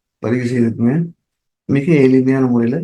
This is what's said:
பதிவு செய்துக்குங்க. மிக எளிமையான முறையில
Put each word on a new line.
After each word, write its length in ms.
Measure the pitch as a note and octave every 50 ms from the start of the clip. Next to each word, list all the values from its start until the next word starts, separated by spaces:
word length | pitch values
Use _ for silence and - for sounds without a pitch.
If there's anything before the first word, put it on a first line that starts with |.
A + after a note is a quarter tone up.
| _ _ _ _ -
பதிவு 220 | G#2+ A#2+ B2+ B2
செய்துக்குங்க. 500 | A#2+ B2+ B2 A#2 A2+ G#2 - A#2 A#2+ C#3+ E3+ E3+ E3+ - _ _ _ _ _ _ _ _ _ _ -
மிக 180 | C#3 C#3 C#3 F3 E3 C#3+ C3
எளிமையான 400 | C3 C3 C3 B2+ C3 C3+ C3+ C3
முறையில 300 | B2 A#2+ A#2 A#2 A#2 C3+ E3